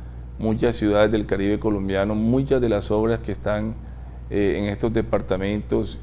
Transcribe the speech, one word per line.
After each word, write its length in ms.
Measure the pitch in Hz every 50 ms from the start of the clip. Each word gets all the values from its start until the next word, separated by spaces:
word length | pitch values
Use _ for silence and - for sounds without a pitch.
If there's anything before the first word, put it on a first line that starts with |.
| - - - - - - - -
muchas 360 | 107 110 107 - 113 120 117
ciudades 360 | - 110 104 101 104 107 107
del 140 | 113 110 104
Caribe 340 | - 95 98 98 101 104 104
colombiano, 560 | - 110 107 101 98 98 95 95 98 104 107
muchas 440 | 107 110 113 120 135 139 139 139 131
de 80 | 123 117
las 220 | 107 101 98 -
obras 280 | 107 107 110 113 117 113
que 120 | - -
están, 440 | 98 - - 107 104 104 107 110 117 - - - - - - - - - - -
eh, 260 | - 101 101 98 76
en 80 | 90 101
estos 260 | 101 101 - - 117 110
departamentos 1040 | 113 104 - - 101 - - 95 92 95 98 104 107 101 - 117 113 107 98 - -